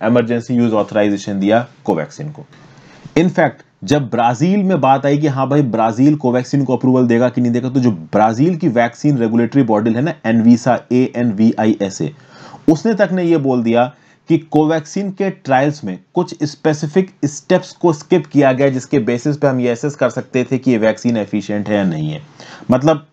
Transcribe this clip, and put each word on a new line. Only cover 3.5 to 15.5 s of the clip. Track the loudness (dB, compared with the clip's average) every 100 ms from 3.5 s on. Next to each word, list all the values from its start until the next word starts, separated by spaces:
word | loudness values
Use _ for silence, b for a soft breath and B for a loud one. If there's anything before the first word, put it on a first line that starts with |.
| -2 _ _
जब | -2 -2 -2
ब्राजील | -2 0 0 0 0
में | 0 0
बात | 0 0 2
आई | 0
कि | 0
हाँ | -2 0
भाई | 0
ब्राजील | 0 0 0 2 2 2
कोवैक्सीन | 0 -2 0 -2
को | 0 0
अप्रूवल | 2 2 2
देगा | 2 0
कि | 0
नहीं | -2
देगा, | -2 -2
तो | 0
जो | 0
ब्राजील | -2 -2 0 2 2 0 0
की | 0
वैक्सीन | 0 0 0 0 0
रेगुलेटरी | 0 0 0 2
बॉडी | 2 2 0
है | -2
ना, | -2 -4 -2
एनवीसा, | 2 4 4 4 -2 0
एएनवीआईएसए, | 0 0 0 -2 2 0 2 0 0 -2 -4 -8 -10 B B B B 0
उसने | 0 0
तक | 0 0
ने | 0
ये | 0 0
बोल | 0 0
दिया | 0 0 0 -4 b b -2
कि | -2
कोवैक्सीन | 0 0 2 0 -4 -8 -8
के | -4 -4
ट्रायल्स | -4 -2